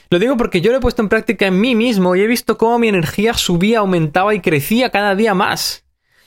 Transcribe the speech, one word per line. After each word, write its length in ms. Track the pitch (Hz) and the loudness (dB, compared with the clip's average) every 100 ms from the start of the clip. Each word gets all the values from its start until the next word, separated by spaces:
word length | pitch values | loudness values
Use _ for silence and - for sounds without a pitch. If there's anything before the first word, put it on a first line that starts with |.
| - | -2
lo 80 | 175 | 0
digo 180 | 240 240 | 2 0
porque 240 | 233 180 | 0 0
yo 80 | 202 | 0
lo 80 | 254 | 0
he 20 | |
puesto 220 | 240 226 | 0 -2
en 80 | 202 | 0
práctica 360 | 220 226 202 196 | 0 -2 -2 0
en 140 | 185 | 2
mí 140 | 254 | 2
mismo 420 | 220 247 202 180 180 | 2 0 2 2 2
y 60 | |
he 40 | 220 | 0
visto 300 | 247 - 220 | 0 -2 0
cómo 220 | 226 233 | 0 2
mi 100 | 226 | 0
energía 460 | 190 151 - 220 | 0 -2 -2 -2
subía, 460 | 226 - 170 208 226 | -2 -2 0 2 0
aumentaba 540 | 190 180 156 180 208 | 0 0 0 0 0
y 60 | 214 | 0
crecía 500 | 175 147 139 226 247 | 0 -2 0 0 0
cada 240 | - 208 | 0 0
día 200 | 190 226 | 0 0
más. 500 | 185 - - - - _ _ _ _ | 0 -2 -2 -6 -10 _ _ _ _